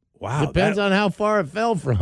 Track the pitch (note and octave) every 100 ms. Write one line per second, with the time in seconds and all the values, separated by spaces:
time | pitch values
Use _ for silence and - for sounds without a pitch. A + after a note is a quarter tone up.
0 | _ - G2+ C#3+ D3 E3+ G3+ G3+ G3+ G3
1 | G#3 - G#3 G#3+ D3 F3 A#3 G3 C3+ G#2+